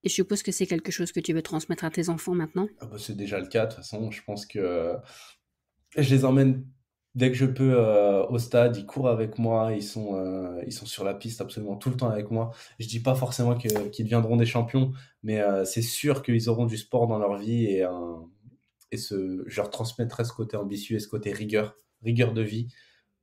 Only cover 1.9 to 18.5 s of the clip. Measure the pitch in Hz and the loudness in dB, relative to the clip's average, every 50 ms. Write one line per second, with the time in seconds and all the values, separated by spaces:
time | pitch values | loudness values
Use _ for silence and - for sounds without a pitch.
1.9 | - - 165 175 170 160 - - 180 175 160 156 _ 180 190 208 - _ - 117 | -2 -2 -2 -2 -2 -4 -2 -2 0 0 -2 -2 _ -2 -4 -4 -6 _ -16 -14
2.9 | 101 104 - - 104 98 104 101 101 95 92 - - 117 107 - - - - - | -14 -12 -10 -10 -8 -8 -6 -6 -4 -6 -6 -2 0 0 0 0 -4 -10 -14 -12
3.9 | - 107 113 104 - - - - 104 101 - - - 107 95 87 87 85 82 85 | -8 -6 -6 -6 -8 -10 -10 -10 -10 -10 -10 -8 -4 -2 -2 0 0 0 0 -2
4.9 | - - - - - - - - - _ _ _ _ _ _ _ _ _ _ _ | -2 -4 -8 -14 -20 -20 -20 -20 -20 _ _ _ _ _ _ _ _ _ _ _
5.9 | - - 143 127 139 131 135 131 131 139 135 135 127 127 - - - _ _ _ | 0 0 2 4 4 4 6 6 6 6 6 6 4 2 -4 -12 -18 _ _ _
6.9 | _ _ _ _ _ 123 127 - - 123 135 131 127 127 131 131 127 123 113 110 | _ _ _ _ _ 2 2 2 4 4 2 2 2 2 4 4 6 6 6 6
7.9 | 107 104 104 101 101 98 - - 127 117 117 - - 120 120 120 117 104 101 - | 6 6 6 6 6 4 2 2 0 -2 -2 4 6 6 6 6 4 0 -6 -8
8.9 | - 139 131 127 117 107 113 107 - - 113 113 113 113 110 113 110 104 101 - | -4 0 2 2 2 2 0 -4 -2 -2 0 2 2 2 2 2 -2 -4 -6 -8
9.9 | - 110 107 104 98 95 95 95 92 95 92 90 90 85 87 - 117 - - - | -8 -8 -6 -4 -4 -4 -4 -4 -4 -6 -6 -8 -8 -8 -8 -8 -10 -12 -12 -12
10.9 | - - 98 98 98 101 - 113 113 - 117 - - 110 107 101 98 - - 131 | -8 -4 -4 -4 -4 -4 -8 -10 -8 -8 -10 -8 -8 -10 -8 -8 -8 -4 -4 -4
11.9 | 123 127 131 117 107 104 104 104 113 113 113 117 - - - - _ _ 117 113 | -2 0 0 0 0 -2 -4 -2 -2 -2 -2 -2 -6 -14 -20 -20 _ _ -10 -8
12.9 | 117 117 117 131 131 131 127 120 - - 120 120 123 120 - 113 107 104 104 104 | -6 -2 0 0 2 2 0 -2 -2 0 2 2 2 2 0 0 0 0 0 -4
13.9 | - - 113 107 117 117 113 110 117 117 117 117 - 123 117 117 - 131 131 131 | -4 -4 -2 2 4 4 4 6 6 4 4 4 4 0 0 2 4 2 2 2
14.9 | 131 - - _ _ _ - 107 110 107 104 101 98 98 95 95 - 117 117 113 | 0 -6 -12 _ _ _ -4 -2 0 2 2 4 4 2 0 0 0 -2 -2 -2
15.9 | - - - 147 143 139 - - 120 113 113 120 113 113 123 113 110 110 - _ | -2 -2 2 0 0 0 2 2 2 2 4 2 2 2 2 0 -2 -4 -6 _
16.9 | - 123 117 113 113 107 104 101 101 98 101 110 117 120 117 104 98 95 92 90 | 2 2 2 4 2 2 2 0 0 0 -2 -2 0 2 2 2 2 2 0 0
17.9 | 90 87 85 85 85 82 82 85 98 104 110 123 | -2 -4 -8 -8 -10 -12 -14 -18 _ _ _ -20